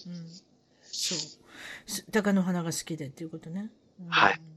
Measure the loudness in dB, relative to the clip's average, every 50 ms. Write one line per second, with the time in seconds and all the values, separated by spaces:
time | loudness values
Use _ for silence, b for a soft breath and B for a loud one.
0 | -12 -12 -12 -12 -12 -14 -16 -18 -20 _ _ _ _ _ _ _ _ -12 -8 -4
1 | -2 -2 -2 -4 -4 -8 -12 -18 B B B B B B B B B -8 -8 -8
2 | -6 0 0 2 4 6 6 6 6 4 2 2 0 0 -2 -2 -4 -4 -6 -6
3 | -6 -8 -10 -10 -10 -10 -10 -10 -10 -8 -8 -8 -8 -10 -12 _ _ _ _ -16
4 | -6 0 4 6 6 6 6 2 -2 -12 -20